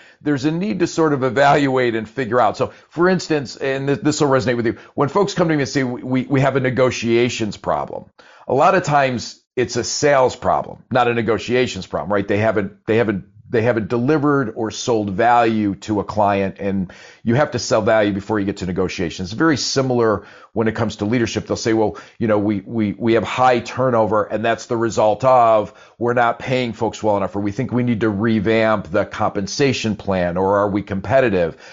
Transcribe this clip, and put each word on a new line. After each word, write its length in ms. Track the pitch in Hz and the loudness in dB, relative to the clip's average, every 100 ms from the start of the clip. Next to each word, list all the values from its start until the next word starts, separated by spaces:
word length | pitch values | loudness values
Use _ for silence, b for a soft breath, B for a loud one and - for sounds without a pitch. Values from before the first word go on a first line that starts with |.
| B B | B B
there's 240 | 147 139 | -2 0
a 60 | 151 | 0
need 300 | 170 208 185 | -2 -2 -2
to 60 | 165 | -2
sort 280 | - 160 | 2 2
of 100 | 139 | 2
evaluate 720 | 127 120 143 151 139 131 120 | 0 4 4 4 2 2 0
and 140 | 113 107 | 0 -6
figure 320 | - 113 123 | -6 0 2
out. 180 | 104 - | 2 2
So 140 | 127 B B | -6 B B
for 180 | 151 185 | 0 2
instance, 480 | 185 - 151 117 - | 2 0 -2 -4 -6
and 320 | 135 135 139 | -4 -2 -2
th-, 120 | 139 | 0
this 200 | 147 151 | 0 2
will 80 | 147 | 2
resonate 280 | 131 107 120 | 2 2 0
with 100 | 113 | -2
you, 120 | 104 B | -4 B
when 140 | - 135 | -4 0
folks 260 | 202 190 | 0 0
come 140 | 180 170 | 0 0
to 60 | |
me 80 | 151 | 0
and 60 | 131 | 0
say, 140 | 147 | -2
"We, 200 | 123 123 | -2 -4
we, 200 | 127 131 | -2 -2
we 160 | 123 131 | 0 2
have 140 | 135 131 | 2 2
a 40 | |
negotiations 960 | 127 120 127 - 117 117 123 120 107 - | 0 2 0 0 0 2 2 -2 -6 -6
problem," 480 | - 73 67 50 - _ B B B | -4 -4 -4 -10 -14 _ B B B
a 80 | |
lot 200 | 127 185 | 2 4
of 100 | - | 2
times 580 | 147 143 135 117 - - _ 127 | 2 2 2 -2 -8 -16 _ -4
it's 200 | 120 123 | -2 -2
a 80 | |
sales 520 | 110 - 147 139 127 - | -4 0 2 4 2 0
problem, 480 | 92 73 50 - - | 0 0 -2 -12 -2
not 180 | 123 120 | 0 2
a 60 | |
negotiations 720 | 117 110 104 110 123 127 95 - | 0 0 -2 0 0 0 -4 -8
problem, 260 | 85 82 | -6 -2
right? 160 | 101 98 | -2 0
They 100 | 104 | 0
haven't, 480 | 110 104 98 - - | 2 0 -4 -8 0
they 100 | 117 | 0
haven't, 300 | 110 95 - - - | 2 -2 -6 -20 -4
they 100 | 113 | 0
haven't 280 | 117 110 92 | 0 0 -2
delivered 680 | 120 127 156 147 139 117 - | -2 0 2 2 0 -2 -4
or 140 | 107 | -6
sold 400 | - - 113 101 | -4 -2 0 0
value 640 | 95 117 120 117 110 101 | 0 2 4 2 2 -2
to 260 | 95 - 104 | -2 -4 -4
a 40 | |
client, 520 | 92 107 101 98 95 - | -2 0 2 2 -2 -4
and 320 | 98 98 90 B B B | -4 -2 -4 B B B
you 120 | 113 | 0
have 160 | 120 147 | 2 2
to 80 | 120 | -2
sell 240 | - 113 | 0 0
value 320 | 107 110 104 | 4 4 2
before 260 | 98 - 107 | 0 -2 -2
you 60 | 98 | -2
get 100 | 92 | -4
to 80 | 92 | -4
negotiations. 640 | 92 90 - 82 - 90 | -4 -4 -4 -6 -6 -8
Very 260 | 113 160 127 | 0 0 0
similar 680 | - 139 131 120 113 98 B B B | -2 -2 0 2 2 0 B B B
when 140 | 110 110 | -2 -2
it 60 | |
comes 220 | 113 110 - | 0 -4 -2
to 80 | |
leadership. 420 | 104 123 110 104 - | -2 0 0 -2 -4
They'll 120 | 98 | -4
say, 160 | 117 | 0
"Well, 240 | 113 107 - B B | 0 0 -4 B B
you 100 | 113 | 0
know, 100 | 104 | 0
we, 220 | 104 101 | 0 -4
we, 340 | 98 113 104 | -4 -4 -2
we 180 | - 113 | -2 0
have 120 | 113 | 2
high 360 | 98 - 127 123 | 0 2 2 2
turnover, 640 | - 127 131 113 104 107 | -2 -2 0 2 2 2
and 180 | 101 107 | 0 -2
that's 220 | 117 113 | -2 -2
the 120 | - 117 | -4 -2
result 440 | 117 113 107 101 | -2 2 2 2
of 520 | 131 127 113 110 101 - B B | 4 4 6 4 0 -10 B B
we're 160 | 120 | 0
not 240 | 120 120 - | 2 0 -2
paying 340 | - 127 120 | -2 -2 -2
folks 300 | 107 107 - | -2 -4 -2
well 160 | 107 101 | -2 0
enough, 180 | 95 101 | -2 -4
or 40 | |
we 120 | 101 | -6
think 200 | 98 120 | -4 -4
we 100 | 123 | -2
need 180 | 123 110 | 0 0
to 80 | 113 | 0
revamp 840 | 101 117 110 104 110 110 107 80 | 0 0 0 2 2 2 0 -2
the 140 | 104 | -2
compensation 920 | - - 101 104 98 - 139 117 110 98 | -2 -4 -4 -4 -6 -2 0 0 -4 -4
plan, 420 | 101 92 87 90 | -2 -2 -2 0
or 180 | 95 101 | 0 2
are 140 | 104 | 2
we 120 | 101 | -2
competitive?" 760 | 98 98 95 135 123 90 82 - B | -4 -6 0 2 2 2 0 -4 B